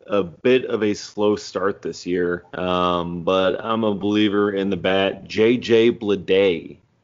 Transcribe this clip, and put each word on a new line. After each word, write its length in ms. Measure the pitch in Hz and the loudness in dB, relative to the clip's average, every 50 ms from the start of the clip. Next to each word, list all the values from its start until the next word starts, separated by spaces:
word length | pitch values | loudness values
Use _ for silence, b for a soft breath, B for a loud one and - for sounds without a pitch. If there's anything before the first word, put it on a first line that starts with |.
| - | -8
a, 120 | - 101 101 | -2 -2 -2
a 40 | |
bit 420 | 90 85 78 - - 127 131 127 - | -2 -2 -4 -2 0 2 2 2 2
of 160 | - 120 104 107 | -2 -4 -2 0
a 100 | 104 101 | -2 -2
slow 400 | - - - - 104 104 104 104 | -4 -8 -10 -4 0 0 0 0
start 480 | 101 - - - 95 92 101 - - | 0 -4 -6 -6 -2 -2 -2 -4 -4
this 240 | - 82 85 - - | -8 -10 -10 -8 -6
year, 380 | 87 90 90 87 87 87 87 - _ - | -4 -2 0 0 -2 -2 -4 -8 _ -8
um, 680 | - 90 90 90 90 90 90 87 87 85 87 87 87 82 | -6 -4 -2 0 2 2 2 0 0 -2 -4 -6 -4 -2
but 380 | 92 95 95 95 92 - - | 0 2 2 2 0 0 -2
I'm 200 | - 113 113 113 | -4 -4 -2 0
a 120 | 113 107 101 | 0 -2 -2
believer 580 | 90 98 104 104 107 107 101 98 104 101 104 | -2 -2 0 2 2 2 2 2 2 0 0
in 180 | 98 98 98 101 | 0 -2 -2 -2
the 60 | 95 | -2
bat, 480 | 85 82 92 95 98 98 95 - - - | -2 0 0 2 2 2 0 -2 -6 -10
J 300 | 87 90 104 110 117 127 | -6 0 2 2 2 2
J 340 | 113 - 110 117 113 113 120 | 0 0 2 4 4 4 4
Bleday. 880 | - - 107 101 98 92 82 98 95 98 101 92 85 82 - - - - _ _ _ _ | 2 0 -2 -2 -2 -2 0 2 2 4 4 4 2 0 -4 -12 -18 -20 _ _ _ _